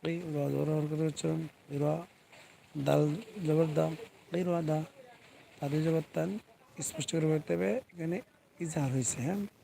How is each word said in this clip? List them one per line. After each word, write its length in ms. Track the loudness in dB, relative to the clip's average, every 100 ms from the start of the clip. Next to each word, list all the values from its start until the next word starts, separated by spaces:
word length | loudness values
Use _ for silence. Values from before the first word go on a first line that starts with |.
কি 180 | -4 -4 -4
র 160 | -2 0
জবর 180 | 0 2
হরকতের 380 | 2 0 0 -2
উচ্চারণ, 340 | 0 -2 -2 -4 -10 -8
র। 300 | -2 0 0 -4 -18 -20 -20 -20 -20 -12 -4
দাল 320 | 4 4 4 0 -6 -6 2
জবর 200 | 4 4
দা, 160 | 4 0 -2 -12 -18 -6
কি 120 | -2
র 200 | 0 0
দা। 220 | 2 0 -2 -10 -20 -20 -20 -20 -20 -8
তাদের 240 | -2 0
জবর 180 | 2 0 0
তান 260 | -2 -2 -4 -10 -20 -20 -10
স্পষ্ট 340 | -8 -6 -2 0
করে 100 | 2
বলতে 280 | 2 0
হবে, 220 | 0 2 0
এখানে 440 | -4 -6 -4 -4 -6 _ _ -8
ইজহার 320 | -4 0 2
হয়েছে, 300 | 2 0 -2
হ্যাঁ। 240 | -2 -2 -4 _